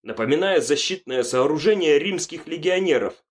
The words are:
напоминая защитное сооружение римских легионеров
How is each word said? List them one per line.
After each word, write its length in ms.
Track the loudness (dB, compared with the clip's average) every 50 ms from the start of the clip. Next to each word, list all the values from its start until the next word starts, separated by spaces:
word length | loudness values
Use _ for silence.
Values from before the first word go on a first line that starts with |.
напоминая 580 | _ -10 -6 -6 0 0 2 2 2 2 2 0
защитное 640 | 2 2 0 0 0 -6 -6 -8 _ -4 -2 -2
сооружение 760 | -2 0 0 0 2 2 0 2 2 2 2 2 4 4 4 4
римских 480 | 2 0 -4 -4 -6 -8 -10 -16 -12
легионеров 800 | -10 -10 -4 -2 0 0 2 2 2 2 0 0 -4 -6 _ _ _